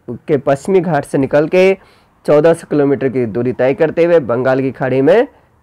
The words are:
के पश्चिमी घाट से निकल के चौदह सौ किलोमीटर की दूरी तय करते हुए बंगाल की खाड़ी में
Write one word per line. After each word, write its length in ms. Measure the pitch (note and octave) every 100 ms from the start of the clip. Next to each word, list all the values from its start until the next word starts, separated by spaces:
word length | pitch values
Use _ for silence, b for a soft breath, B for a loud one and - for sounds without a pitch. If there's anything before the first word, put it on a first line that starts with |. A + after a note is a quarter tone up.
| -
के 300 | A#2 - C#3+
पश्चिमी 420 | - C#3 - F#3+
घाट 260 | F3 C#3+ -
से 120 | D3
निकल 300 | C3+ D3 D#3
के 260 | F#3 F#3+ F#3 b b b _ -
चौदह 280 | D3 E3
सौ 140 | E3 -
किलोमीटर 400 | D3 C#3 C3 C3+
की 160 | B2+ A#2
दूरी 260 | A#2 B2+
तय 200 | A2+ B2+
करते 320 | C3+ D#3 E3 E3+
हुए 140 | E3+
बंगाल 400 | B2 A#2+ C3 C3+
की 100 | C3
खाड़ी 300 | - C3+ C3
में 260 | C#3 G#3+ C#4+ b b _